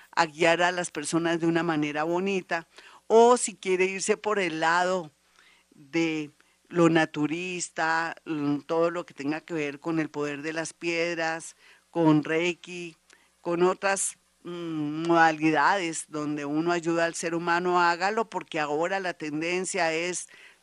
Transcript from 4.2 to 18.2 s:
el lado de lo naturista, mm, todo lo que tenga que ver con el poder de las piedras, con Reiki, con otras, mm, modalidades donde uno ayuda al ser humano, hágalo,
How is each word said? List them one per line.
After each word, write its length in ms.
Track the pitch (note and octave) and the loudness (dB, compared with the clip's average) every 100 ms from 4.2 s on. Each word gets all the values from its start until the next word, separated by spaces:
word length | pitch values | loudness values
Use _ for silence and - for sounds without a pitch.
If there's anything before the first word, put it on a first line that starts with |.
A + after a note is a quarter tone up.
| G#3+ G#3 | 0 0
el 180 | F3 D#3+ | 0 0
lado 540 | D#3+ F3 F3+ F#3 D#3 - _ _ _ _ _ | 2 2 2 0 -4 -14 _ _ _ _ _
de 600 | _ C#3 E3 E3 D#3 D3 - _ _ _ | _ -6 0 0 -2 -6 -14 _ _ _
lo 200 | E3+ E3 | 2 4
naturista, 1300 | D#3+ D#3 D3+ D3 E3 F#3 F3+ - - D#3+ E3 E3 - | 6 2 0 -4 -4 -6 -8 -8 -4 -2 -2 -4 -8
mm, 360 | - D3+ C#3+ D3 | -8 -4 -2 -4
todo 300 | - E3 E3+ | -2 0 0
lo 160 | F3 E3+ | -2 -10
que 80 | |
tenga 260 | - C#3 D#3 | -8 -6 -6
que 140 | - | -6
ver 240 | E3 D3 C#3+ | -6 -6 -6
con 220 | E3+ D#3+ | -4 -2
el 100 | D3 | -4
poder 320 | D3 D3 C#3+ | -4 -6 -6
de 100 | D#3 | -6
las 200 | D#3+ D#3+ | -6 -8
piedras, 800 | - E3+ E3+ E3+ E3+ D#3+ E3 - - - - _ | -8 -4 -2 -2 -2 -4 -6 -10 -20 -20 -20 _
con 340 | E3+ D#3+ D3+ | 2 4 4
Reiki, 720 | D3 D#3+ F3 E3 - F3+ E3+ D#3+ _ _ _ _ | 2 0 0 -4 -10 -12 -12 -16 _ _ _ _
con 220 | F3 E3+ | -4 2
otras, 540 | F3+ F#3+ G3 G3 - - _ _ | 2 2 -2 -2 -4 -8 _ _
mm, 640 | F3 F3 E3+ D#3 D3 D#3 E3+ | -14 -10 -6 -4 -4 -4 2
modalidades 1000 | E3+ E3 D#3 D#3 D3+ D3+ G3+ E3+ D#3 - | 6 6 4 2 4 4 2 -2 -6 -8
donde 360 | D3+ D3 D3 | -6 -4 -4
uno 280 | C#3+ D3+ E3+ | -4 -2 0
ayuda 320 | F3 E3 E3 | 0 0 0
al 100 | E3 | 0
ser 200 | D#3+ E3+ E3 | -2 -6 -4
humano, 440 | F3 E3+ F3+ F3 | 0 0 2 4
hágalo, 480 | E3+ E3+ F#3+ A3 | 4 2 0 -2